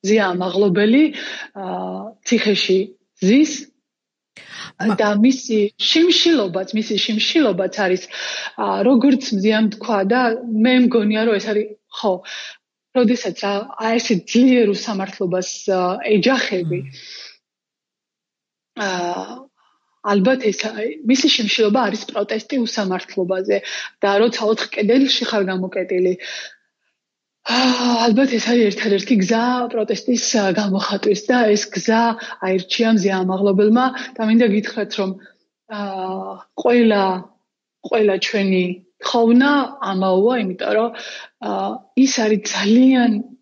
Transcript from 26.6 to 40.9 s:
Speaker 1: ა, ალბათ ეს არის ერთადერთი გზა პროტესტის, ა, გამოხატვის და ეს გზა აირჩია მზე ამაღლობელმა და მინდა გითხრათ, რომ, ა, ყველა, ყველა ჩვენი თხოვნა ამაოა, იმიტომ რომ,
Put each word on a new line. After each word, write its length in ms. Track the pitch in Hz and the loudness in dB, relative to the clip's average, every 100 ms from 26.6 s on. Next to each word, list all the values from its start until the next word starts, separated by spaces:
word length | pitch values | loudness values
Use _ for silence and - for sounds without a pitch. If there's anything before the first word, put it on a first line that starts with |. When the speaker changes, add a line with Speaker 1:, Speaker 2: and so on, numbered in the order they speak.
| _ _ _ _ _ _ _ _ - | _ _ _ _ _ _ _ _ -4
Speaker 1:
ა, 100 | 240 254 247 247 233 | 0 2 2 0 2
ალბათ 320 | 233 220 269 | 2 2 2
ეს 140 | 233 220 | 0 2
არის 180 | 240 214 | 2 2
ერთადერთი 500 | 190 220 196 190 226 | 0 -2 -2 2 0
გზა 280 | 185 226 240 247 233 | 2 0 0 -2 -4
პროტესტის, 580 | 240 208 202 - 233 - | -4 -4 -4 -2 -2 0
ა, 140 | 233 196 | 0 0
გამოხატვის 720 | 185 202 190 - 196 214 196 | 0 -2 -2 -4 -2 0 -2
და 160 | - 247 220 | 0 2 2
ეს 180 | 208 - | 0 -2
გზა 340 | 190 - 226 233 226 - - | -4 0 2 0 -2 -10 -8
აირჩია 520 | 190 185 180 - 226 | -2 -2 -2 -2 2
მზე 200 | 220 190 | 2 2
ამაღლობელმა 720 | 190 185 185 202 196 208 233 254 254 - | 0 -2 0 2 4 4 4 2 -2 -12
და 120 | - | -6
მინდა 260 | 220 226 240 | 2 4 4
გითხრათ, 440 | 208 208 - 208 | 2 -2 -8 -8
რომ, 180 | - 190 185 - _ _ _ _ | -4 -6 -6 -16 _ _ _ _
ა, 100 | 208 202 190 185 190 190 190 - | -10 -8 -8 -8 -8 -10 -14 -16
ყველა, 520 | - - 240 226 202 190 185 - _ _ _ _ _ | -4 2 4 4 4 0 -2 -8 _ _ _ _ _
ყველა 320 | - 233 208 190 | -4 2 2 0
ჩვენი 480 | - 214 196 185 180 180 _ | -2 -2 0 0 0 -6 _
თხოვნა 580 | _ - 240 233 247 277 285 262 - | _ -4 2 4 4 4 2 0 -6
ამაოა, 520 | 196 190 190 185 220 254 | -6 -2 0 2 2 0
იმიტომ 360 | 196 180 - | -4 -6 -2
რომ, 180 | 214 233 | 0 -2